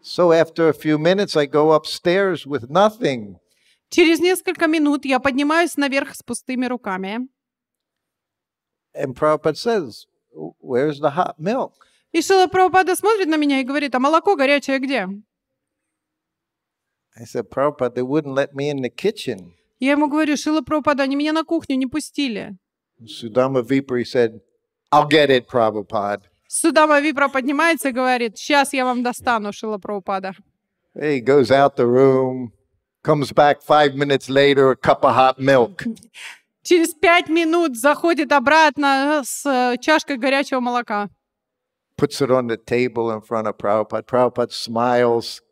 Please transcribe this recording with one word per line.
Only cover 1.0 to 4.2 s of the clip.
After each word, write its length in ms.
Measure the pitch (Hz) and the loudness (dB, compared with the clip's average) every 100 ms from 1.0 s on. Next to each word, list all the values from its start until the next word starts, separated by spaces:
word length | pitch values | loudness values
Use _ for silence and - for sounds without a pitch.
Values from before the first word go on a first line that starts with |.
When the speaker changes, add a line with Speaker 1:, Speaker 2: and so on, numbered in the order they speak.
| 160 196 202 156 | 2 0 0 -2
Speaker 1:
I 100 | 143 | 0
go 260 | 147 156 | 2 4
upstairs 760 | 151 - - 175 185 196 160 139 | 2 0 -4 -2 0 0 -4 -6
with 240 | 143 120 | -8 -4
nothing. 680 | 160 214 214 175 127 101 90 _ _ _ _ _ | 2 2 0 -4 -4 -10 -20 _ _ _ _ _
Speaker 2:
Через 300 | - 330 320 | 2 2 4